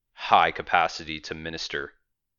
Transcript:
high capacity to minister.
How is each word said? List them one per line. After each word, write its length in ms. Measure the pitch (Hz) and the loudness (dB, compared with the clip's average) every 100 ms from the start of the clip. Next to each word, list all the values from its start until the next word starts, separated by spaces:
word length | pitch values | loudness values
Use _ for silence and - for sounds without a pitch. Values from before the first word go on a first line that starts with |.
| _ | _
high 380 | - - 104 85 | -10 4 6 6
capacity 680 | - - 87 82 - 78 78 | 0 0 2 2 -2 -10 -10
to 120 | - 80 | -10 -10
minister. 560 | 80 80 - 73 69 _ _ _ _ | -8 -8 -8 -8 -10 _ _ _ _